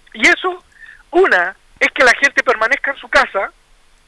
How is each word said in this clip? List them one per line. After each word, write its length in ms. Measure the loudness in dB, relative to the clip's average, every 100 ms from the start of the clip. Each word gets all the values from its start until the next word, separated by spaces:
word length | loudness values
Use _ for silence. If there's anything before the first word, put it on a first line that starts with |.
| _
Y 140 | -2 0
eso, 380 | 0 -2 -8 -14 _ -20 -20 _
una, 420 | 0 2 2 -2 -6 _ _
es 100 | -4
que 100 | 2
la 80 | 2
gente 280 | 2 0 -2
permanezca 480 | -2 -2 -2 -2 -4
en 60 | -8
su 120 | -2
casa, 440 | 0 0 -2 -6 -10 _ _ _ _